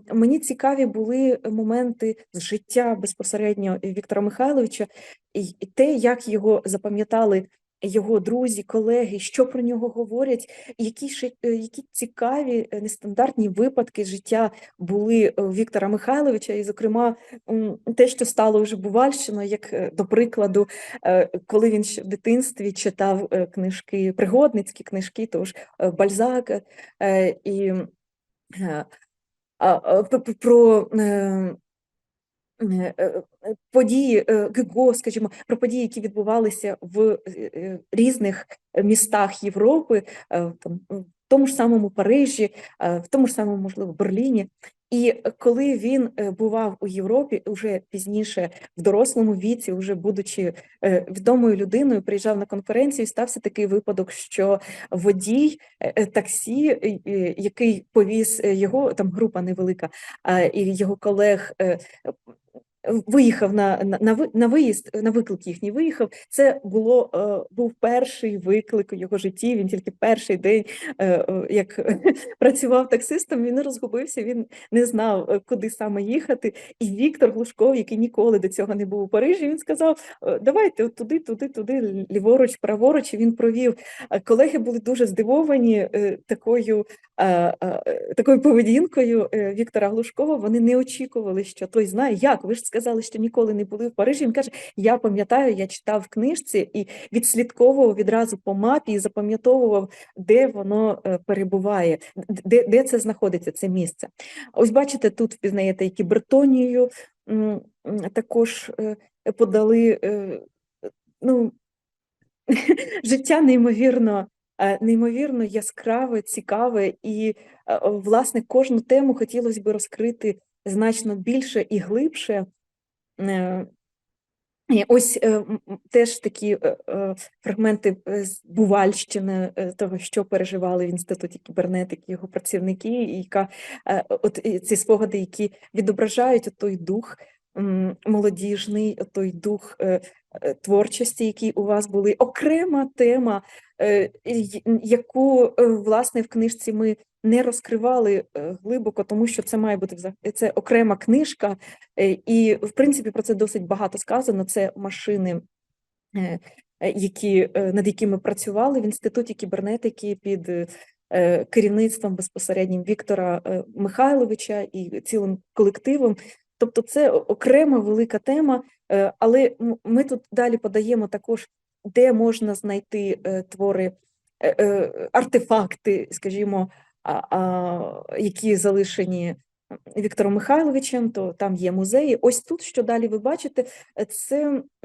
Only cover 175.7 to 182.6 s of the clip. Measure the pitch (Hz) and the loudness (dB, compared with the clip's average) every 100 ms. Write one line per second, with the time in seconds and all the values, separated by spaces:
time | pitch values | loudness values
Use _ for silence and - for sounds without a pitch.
175.7 | - 214 196 - - 196 196 208 196 185 | -4 -2 -2 -4 -10 -8 -4 -2 -2 -4
176.7 | _ _ _ - - - 185 185 180 180 | _ _ _ -8 -8 -4 -2 -2 -2 -4
177.7 | 175 90 50 - - 208 190 220 196 202 | -6 -8 -12 -12 -6 -4 -2 0 0 2
178.7 | 196 196 - 185 180 170 - _ _ _ | 2 0 -2 -4 -4 -6 -8 _ _ _
179.7 | - - 208 208 - 202 202 - 302 311 | -20 -10 -6 -6 -2 0 0 2 2 2
180.7 | 269 269 247 226 214 190 175 196 180 180 | -2 -2 -4 -2 -4 -6 -4 -4 -2 -2
181.7 | 185 190 254 302 233 - - - 339 | -2 0 0 2 2 2 0 -6 -10